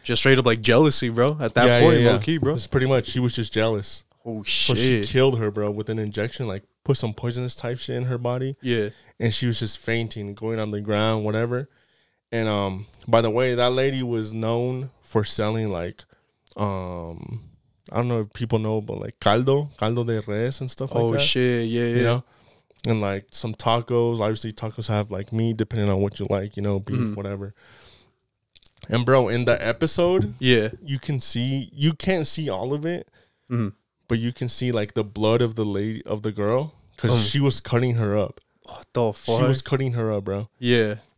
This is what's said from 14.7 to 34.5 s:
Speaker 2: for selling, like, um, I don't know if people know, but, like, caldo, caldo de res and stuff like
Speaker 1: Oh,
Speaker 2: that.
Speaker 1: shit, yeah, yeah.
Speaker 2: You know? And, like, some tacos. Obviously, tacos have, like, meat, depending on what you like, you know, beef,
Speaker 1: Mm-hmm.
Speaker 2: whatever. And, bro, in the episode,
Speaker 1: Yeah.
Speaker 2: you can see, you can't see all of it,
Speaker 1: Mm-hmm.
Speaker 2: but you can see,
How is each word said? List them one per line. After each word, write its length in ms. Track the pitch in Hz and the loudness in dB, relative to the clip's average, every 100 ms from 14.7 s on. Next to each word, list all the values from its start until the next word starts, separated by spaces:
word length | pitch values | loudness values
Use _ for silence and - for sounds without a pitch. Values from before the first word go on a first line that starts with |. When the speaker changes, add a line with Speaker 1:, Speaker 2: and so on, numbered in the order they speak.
| 127 135 _ | -4 -8 _
Speaker 2:
for 240 | - 110 | -2 0
selling, 460 | 101 - 107 113 107 | 0 -2 -2 -2 -2
like, 340 | 90 87 - - _ _ _ _ - | -4 -6 -10 -20 _ _ _ _ -4
um, 880 | 104 95 90 87 85 85 - 113 - _ _ _ - | -4 -4 -8 -10 -10 -12 -12 -12 -14 _ _ _ -8
I 60 | 113 | -4
don't 120 | 120 | -2
know 120 | 117 | -2
if 120 | 107 | -4
people 240 | - 117 113 | -8 -2 0
know, 220 | 107 110 | 0 -4
but, 160 | 110 101 | -6 -10
like, 200 | 104 - | -10 -2
caldo, 500 | - 110 127 143 147 - | 2 4 4 2 0 -4
caldo 260 | 107 120 | -2 0
de 160 | 117 110 104 | -2 -4 -4
res 300 | 104 120 - | -4 -4 -4
and 100 | 127 | -10
stuff 240 | - 131 | -8 -4
like 80 | 120 | 0
Speaker 1:
Oh, 100 | 117 | 2
Speaker 2:
that. 80 | 113 | 2
Speaker 1:
shit, 480 | - 127 123 120 113 | 2 2 2 2 0
yeah, 160 | 117 | 0
yeah. 100 | 120 120 | 2 2
Speaker 2:
You 60 | |
know? 220 | 117 123 - _ _ _ _ - - | 2 0 -4 _ _ _ _ -8 -2
And, 140 | 110 | 0
like, 240 | 101 98 - | 0 -4 -8
some 240 | - 113 | -8 -8
tacos. 680 | 107 117 117 117 120 117 117 | -2 2 2 2 2 2 0
Obviously, 320 | 107 107 117 | 0 -2 -6
tacos 360 | 107 110 113 113 | -8 -10 -8 -2
have, 220 | 104 104 | -2 -2
like, 220 | 95 101 | -6 -4
meat, 240 | 110 113 113 | -2 -2 -2
depending 320 | 107 113 101 | -2 0 0
on 140 | 98 | 2
what 180 | 101 - | 0 -2
you 60 | 101 | -2
like, 300 | 101 101 104 | -2 -2 -4
you 40 | |
know, 160 | 101 98 | -2 -2
beef, 180 | 107 127 | -2 -2
Speaker 1:
Mm-hmm. 160 | 113 | -2
Speaker 2:
whatever. 400 | 104 101 101 101 - - - - - _ _ _ _ _ _ - _ - | -4 -8 -8 -10 -14 -20 -20 -20 -20 _ _ _ _ _ _ -20 _ -2
And, 160 | 113 120 | 0 4
bro, 220 | 135 113 | 4 4
in 160 | 120 | 2
the 200 | 123 117 - | 2 0 0
episode, 680 | - 165 - 175 185 202 120 | 0 -2 2 2 2 -2 0
Speaker 1:
Yeah. 300 | 127 120 107 - | 4 4 2 -6
Speaker 2:
you 160 | 147 135 | -10 -8
can 220 | - 135 | -4 -4
see, 500 | - 120 127 135 117 | -4 -4 -2 -4 -6
you 200 | 143 151 | 0 0
can't 320 | 160 - 185 151 | 0 -2 0 -2
see 220 | - 151 | -4 -4
all 240 | 95 123 | -4 -4
of 100 | 147 | -4
it, 240 | 160 175 - _ _ _ _ | -4 -6 -10 _ _ _ _
Speaker 1:
Mm-hmm. 180 | 120 104 - _ _ - | -4 -4 -6 _ _ -4
Speaker 2:
but 100 | 113 | -2
you 140 | 117 | -2
can 160 | 123 | -4
see, 240 | 123 | -6